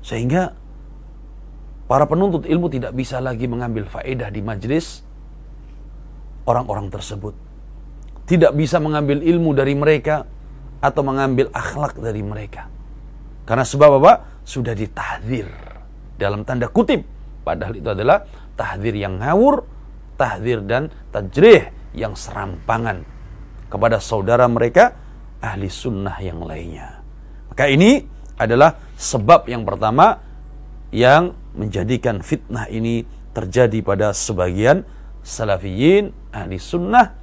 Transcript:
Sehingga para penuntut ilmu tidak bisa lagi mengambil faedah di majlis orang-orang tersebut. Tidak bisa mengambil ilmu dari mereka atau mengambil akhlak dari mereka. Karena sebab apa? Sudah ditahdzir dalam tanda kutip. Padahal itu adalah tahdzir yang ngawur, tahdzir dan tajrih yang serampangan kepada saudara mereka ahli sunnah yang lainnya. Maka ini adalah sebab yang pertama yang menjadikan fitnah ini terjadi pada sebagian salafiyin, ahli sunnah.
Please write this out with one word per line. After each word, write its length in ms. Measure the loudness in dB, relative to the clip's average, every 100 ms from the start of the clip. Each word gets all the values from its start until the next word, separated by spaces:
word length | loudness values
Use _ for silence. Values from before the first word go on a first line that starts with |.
Sehingga 540 | -8 -4 0 0 -2 -8 -20 -20 -20 -20 -20 -20 -20 -20 -18 -18 -18 -18 0
para 220 | 2 4
penuntut 400 | 2 0 0 0
ilmu 240 | 0 0
tidak 240 | -4 -6 -6
bisa 240 | -6 -6
lagi 260 | -6 -4 -4
mengambil 400 | -4 -4 -6 -6
faedah 460 | -10 -8 -6 -6
di 80 | -6
majlis 640 | -6 -6 -2 -4 -4 -14 -18 -20 -20 -20 -20 -18 -18 -18 -18 -18 -18 -18 -18 -10 -2
orang-orang 420 | 0 0 -6 -6
tersebut. 460 | -10 -10 -10 -10 -14 -20 -20 -18 -18 -18 -18 -18 -18 0
Tidak 260 | 4 6 4
bisa 240 | 0 0
mengambil 420 | 0 0 0 2
ilmu 300 | 2 2 2
dari 240 | 2 0 2
mereka 500 | 2 2 0 -4 -4 -16 -18 -18 -18 -4
atau 240 | -2 0 -2
mengambil 460 | 0 0 0 0
akhlak 460 | -4 -8 -6 -6 -6
dari 220 | -8 -6 -8
mereka. 400 | -10 -12 -16 -16 -18 -18 -18 -18 -18 -18 -18 -2
Karena 160 | 0
sebab 400 | 0 8 8 10
apa? 120 | 8 6 2 -20
Sudah 320 | -10 -6 -4
ditahdzir 720 | -4 -6 -8 -10 -10 -6 -6 -6 -14 -18 -18 -20 -20 -20 -4
dalam 240 | -4 -4
tanda 240 | -4 -4 0
kutip. 340 | 0 2 0 -2 -16 -18 -10 -6
Padahal 320 | -4 -6 -6
itu 120 | -6
adalah 320 | 0 2 2 0 -20 -16 -10
tahdzir 400 | -8 -4 -4 -4
yang 240 | -6 -6
ngawur, 400 | 0 4 4 2 -4 -20 -20 -20 -20 -4
tahdzir 480 | -2 -2 -4 -4 -2
dan 240 | -2 -2 -12 -8
tajrih 560 | -8 -4 6 10 10 6 -16 -16
yang 240 | -8 -8 -8
serampangan 880 | -10 -8 -8 -8 -4 -2 -2 -6 -12 -18 -18 -18 -20 -20 -12
kepada 320 | 0 2 2
saudara 480 | -2 -4 2 4 4
mereka 480 | 2 4 6 6 2 -20 -20 -20 -12
ahli 260 | -10 -6 -8
sunnah 480 | -8 -8 -6 -6 -8
yang 180 | -10 -10
lainnya. 640 | -10 -12 -12 -14 -16 -18 -20 -20 -20 -20 -14
Maka 160 | 0 2
ini 320 | 6 8 6 2 -18 -18 -4
adalah 320 | 2 6 6 6 -18 -10
sebab 480 | -4 -2 4 4 4
yang 160 | -6
pertama 560 | -6 -2 0 4 4 4 -10 -18 -18 -18 -18 -18 -8
yang 480 | 2 6 6 4 -6 -16
menjadikan 720 | -8 -6 -4 -2 0 -2 -4 -4
fitnah 400 | -6 -6 -8 -6
ini 340 | -4 -2 -4 -6 -16 -10 -8
terjadi 440 | -2 2 4 2 -2
pada 300 | 0 0 -2
sebagian 640 | -4 -2 -2 2 4 4 0 -18 -20 -18
salafiyin, 880 | -14 -6 -2 -2 -2 2 4 4 2 -10 -14
ahli 240 | -12 -8 -10
sunnah. 560 | -6 -6 4 4 4 0